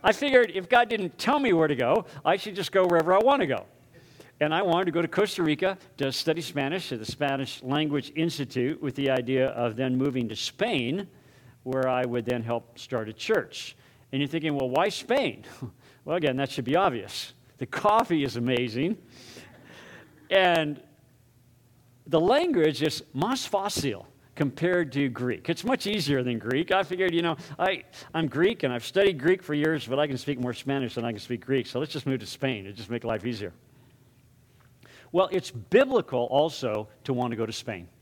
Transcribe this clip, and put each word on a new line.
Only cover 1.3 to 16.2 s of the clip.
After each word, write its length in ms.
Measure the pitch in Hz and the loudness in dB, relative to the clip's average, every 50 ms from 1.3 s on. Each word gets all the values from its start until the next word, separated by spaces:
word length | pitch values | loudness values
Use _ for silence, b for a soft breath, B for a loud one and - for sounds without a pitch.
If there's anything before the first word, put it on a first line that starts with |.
| 277 294 | 2 2
me 120 | 277 240 | 4 4
where 140 | 180 165 160 | 4 4 4
to 80 | 151 147 | 4 2
go, 320 | 120 127 117 151 226 185 B B 143 B | 2 4 4 4 2 2 B B -2 B
I 120 | 151 180 | 2 2
should 180 | 196 - 214 190 | 2 0 -8 -6
just 160 | 190 180 - | -6 -6 0
go 160 | - 196 185 | 2 4 4
wherever 260 | 180 175 165 160 170 | 6 4 4 4 4
I 60 | 185 196 | 4 6
want 220 | 220 254 277 277 | 6 6 4 4
to 80 | - 143 | 2 0
go. 180 | 127 98 - - _ _ _ _ B B B B B B B B B _ | -2 -4 -6 -12 _ _ _ _ B B B B B B B B B _
And 140 | 147 151 156 | 0 2 2
I 80 | 170 | 2
wanted 220 | 208 185 165 175 190 | 2 2 2 2 2
to 80 | 175 | 0
go 100 | 151 170 | 0 0
to 60 | 170 160 | -2 0
Costa 340 | - - 208 202 - - | 2 0 0 0 0 -2
Rica 340 | 175 156 151 - 185 190 190 180 B B B | 0 0 0 2 0 -2 -2 -4 B B B
to 160 | - 143 135 | -4 -4 -2
study 280 | 131 - - 165 156 165 | -2 -2 0 0 -2 -2
Spanish 520 | 160 - - 143 135 139 165 185 175 - | -4 -6 -4 -2 -2 -2 -2 -4 -6 -6
at 80 | 139 113 | -8 -8
the 40 | 107 | -8
Spanish 560 | - - - 147 143 139 135 135 123 - - - | -10 -6 -2 -2 0 0 -2 -4 -6 -8 -10 -6
Language 480 | 127 139 151 156 151 147 143 131 - - | -2 0 0 0 0 0 -2 -4 -4 -4
Institute 680 | 156 160 170 - - 139 117 - 127 123 135 160 - | -2 -2 -2 -2 -4 -8 -4 -2 -2 0 0 -2 -4
with 140 | - 143 - | -6 -6 -4
the 160 | - 139 135 | -2 0 0
idea 380 | 131 127 120 120 131 131 127 131 | 0 0 0 0 2 2 2 0
of 260 | - 117 120 120 107 | 0 -2 -2 -2 -2
then 220 | 113 131 131 127 | -2 -2 -2 0
moving 320 | 127 131 143 123 131 120 107 | 0 0 0 0 -2 -4 -4
to 80 | 107 | -6
Spain, 720 | 101 - - - - 202 240 214 143 120 120 143 196 196 - b b b b b b b b b b _ | -8 -8 -10 -4 -4 -2 0 0 -2 -2 -2 -4 -4 -6 -10 b b b b b b b b b b _
where 240 | 127 131 131 131 131 | -4 -2 -2 0 0
I 160 | 127 127 127 | 0 0 -2
would 200 | 123 120 123 113 | -2 -2 -4 -2
then 200 | 120 123 120 113 | -2 -4 -4 -2
help 340 | 113 120 117 - - - - | -4 -4 -4 -6 -10 -20 -20
start 300 | - - 135 117 110 107 | -12 -6 -6 -6 -6 -6
a 40 | |
church. 640 | 107 - - - 220 190 104 - - - - - - b b b b b b b | -10 -10 -2 0 0 0 0 -2 -10 -14 -14 -14 -16 b b b b b b b
And 80 | - 135 | -2 -2
you're 80 | 143 143 | -2 -2
thinking, 260 | 151 165 156 160 147 | -2 -2 -2 -2 0
"Well, 160 | 139 135 127 | 0 -2 0
why 180 | 123 151 180 208 | 2 2 2 2
Spain?" 560 | - - - - 240 285 254 156 107 - - - - - | 0 -6 -2 0 0 2 2 0 -4 -8 -16 -20 -14 -12
<laughs> 120 | - 117 - b b b b b b | -12 -14 -14 b b b b b b
Well, 120 | - 156 | -4 -2
again, 200 | 180 | 0